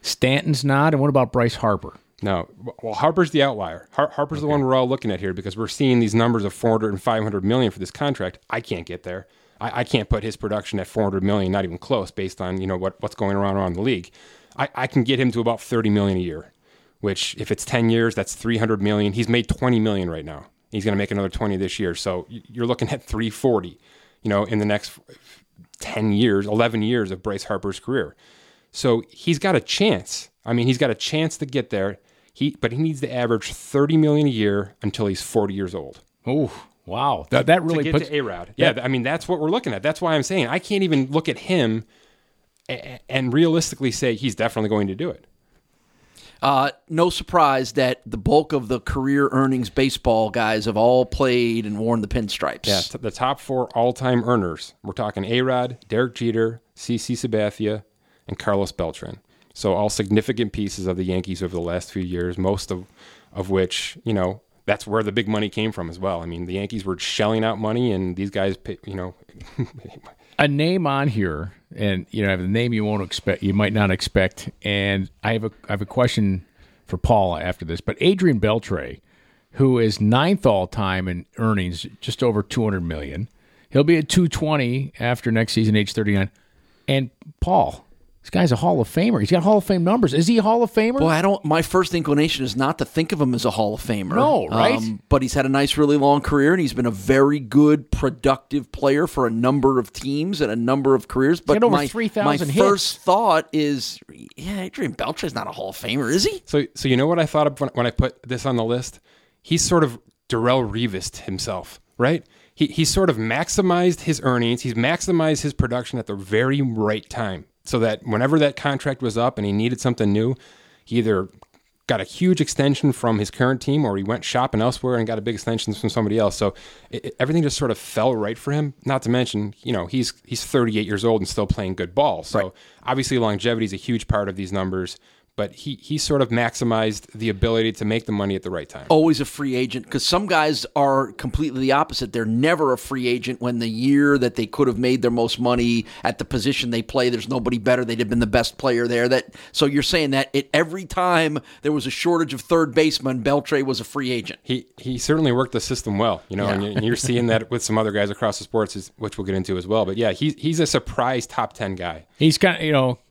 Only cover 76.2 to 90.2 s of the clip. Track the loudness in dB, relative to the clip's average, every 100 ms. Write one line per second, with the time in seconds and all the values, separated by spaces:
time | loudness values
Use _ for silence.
76.2 | 0 0 -6 _ -20 _ _ -4 2 4
77.2 | 4 0 -4 -6 -6 -6 -6 0 2 4
78.2 | 2 2 2 0 -2 -6 -6 -12 _ _
79.2 | _ _ _ 2 4 4 2 2 4 4
80.2 | 4 4 4 2 0 -2 -2 0 -2 -6
81.2 | -8 -2 0 2 0 -6 -10 -10 -10 -2
82.2 | 0 0 -2 -2 0 -2 -4 -6 -6 -8
83.2 | -8 _ _ _ _ 2 4 2 4 2
84.2 | 2 0 -2 0 0 -2 -6 -4 -2 0
85.2 | 0 0 0 2 4 4 2 -2 2 2
86.2 | 0 _ _ _ _ _ -2 0 0 _
87.2 | -20 -6 0 2 2 -4 _ -20 _ _
88.2 | -4 2 2 2 2 2 0 0 2 2
89.2 | 2 2 4 2 4 2 2 2 2 2